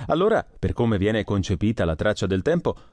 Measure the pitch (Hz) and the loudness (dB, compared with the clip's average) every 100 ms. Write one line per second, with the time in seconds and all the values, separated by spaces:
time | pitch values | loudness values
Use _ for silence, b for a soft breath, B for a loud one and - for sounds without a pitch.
0 | B 151 208 208 - - 90 - 120 101 | B 0 2 0 -2 -4 -4 0 0 2
1 | 101 113 98 101 90 90 107 113 85 80 | 0 0 0 -2 -2 0 0 0 -2 0
2 | 104 101 98 95 147 175 143 - b | 0 0 0 0 2 0 0 -4 b